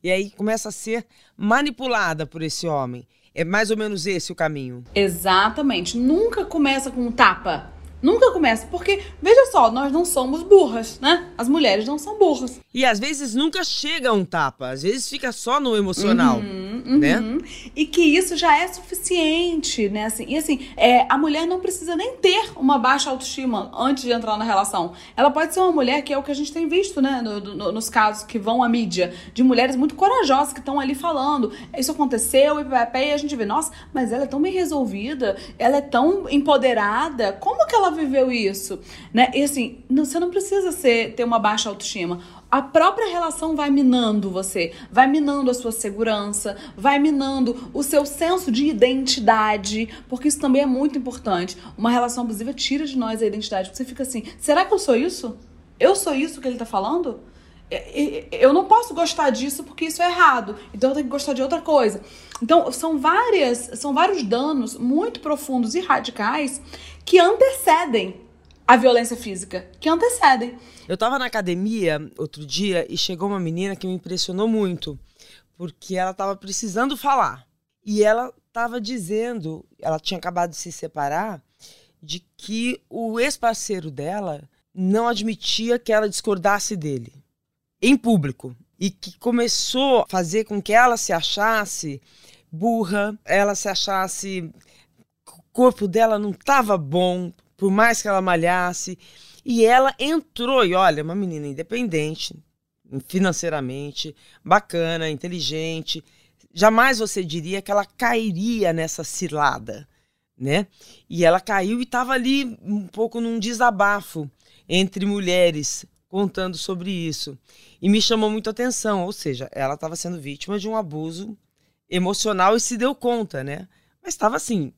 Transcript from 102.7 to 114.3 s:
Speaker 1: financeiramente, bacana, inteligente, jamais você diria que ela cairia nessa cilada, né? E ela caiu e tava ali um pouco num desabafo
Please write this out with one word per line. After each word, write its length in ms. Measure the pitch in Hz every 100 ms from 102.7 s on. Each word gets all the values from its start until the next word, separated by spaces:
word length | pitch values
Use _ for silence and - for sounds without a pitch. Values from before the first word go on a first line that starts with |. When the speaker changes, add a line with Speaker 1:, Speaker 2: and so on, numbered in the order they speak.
| _ _ 135 -
Speaker 1:
financeiramente, 1080 | 185 190 165 170 151 127 135 147 - 160 - _ _
bacana, 640 | - 185 - 170 165 165 160
inteligente, 920 | 151 180 175 147 156 160 160 156 160 _ _ _ _ _
jamais 460 | 170 214 220 262 233
você 240 | 214 208
diria 380 | 175 165 156 196
que 100 | 196
ela 140 | 202
cairia 880 | 196 - 233 240 220 170 220 226 180
nessa 320 | 160 160 -
cilada, 840 | 151 - 170 147 143 123 110 107 143 _ _ _ _ _
né? 280 | 131 165 202 _ - - _
E 160 | 170
ela 160 | 165 180
caiu 400 | 202 196 190 240
e 60 | 247
tava 260 | 247 254
ali 460 | 262 247 277 254 220
um 240 | 185 208 180
pouco 340 | - 226 233
num 180 | 233 226
desabafo 920 | 208 226 247 196 202 202 - 165 143